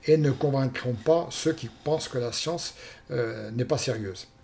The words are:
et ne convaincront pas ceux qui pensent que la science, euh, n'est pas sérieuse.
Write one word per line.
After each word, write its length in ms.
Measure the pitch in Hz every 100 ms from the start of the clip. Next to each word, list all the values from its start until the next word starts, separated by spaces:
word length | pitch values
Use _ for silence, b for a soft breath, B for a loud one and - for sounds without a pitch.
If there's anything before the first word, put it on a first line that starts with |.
| -
et 120 | 156
ne 120 | 147
convaincront 640 | 131 147 135 131 127 127
pas 340 | 117 - 165 165
ceux 220 | - -
qui 160 | - 117 -
pensent 240 | 147 156 -
que 120 | 127
la 120 | 120
science, 440 | - - 170 - B B B -
euh, 400 | 131 113 110 107
n'est 140 | 113 120
pas 140 | 147
sérieuse. 480 | - 113 101 92 - -